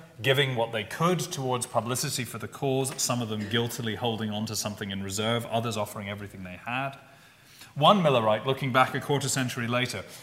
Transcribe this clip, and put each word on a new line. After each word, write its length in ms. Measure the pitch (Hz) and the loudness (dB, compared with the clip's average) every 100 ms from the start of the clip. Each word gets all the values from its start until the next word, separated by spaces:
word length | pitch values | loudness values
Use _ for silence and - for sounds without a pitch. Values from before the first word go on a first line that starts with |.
| - - | -18 -2
giving 360 | 117 135 135 123 | 2 4 2 0
what 160 | 117 | -2
they 100 | 117 | -2
could 380 | 101 - 165 175 | -6 0 2 2
towards 440 | - 143 131 123 | -2 -4 -2 -2
publicity 600 | - 117 110 127 143 - | 0 -2 0 -2 -2 -4
for 140 | 120 113 | -6 -8
the 100 | 110 | -10
cause, 420 | - 139 131 131 - | -4 0 0 0 -2
some 220 | - 123 | -2 0
of 60 | 113 | -2
them 200 | 107 101 | -4 0
guiltily 440 | 117 117 - 117 | 0 0 -2 -4
holding 360 | 101 120 110 110 | -2 -2 -2 -2
on 160 | 104 110 | -4 -4
to 100 | 107 | -4
something 340 | 107 104 101 | -6 -6 -6
in 120 | 98 | -6
reserve, 440 | 98 98 107 117 113 | -6 -2 0 -2 -2
others 300 | 117 113 107 | -2 -2 -4
offering 320 | 104 110 101 | -6 -6 -8
everything 340 | 101 101 95 | -10 -12 -14
they 160 | 92 90 - | -14 -12 -8
had. 300 | 123 139 - - - - - - - - - | -6 -6 -10 -18 -20 -20 -20 -20 -20 -12 4
One 260 | 156 208 | 8 8
Millerite, 440 | 160 127 110 110 135 | 8 6 6 4 2
looking 260 | 131 139 | 0 2
back 220 | 131 127 | 4 4
a 60 | 139 | 2
quarter 280 | - 139 - | 0 0 2
century 400 | 135 123 123 117 | 0 0 -2 0
later, 340 | 123 127 - - - | 0 0 -4 -10 -16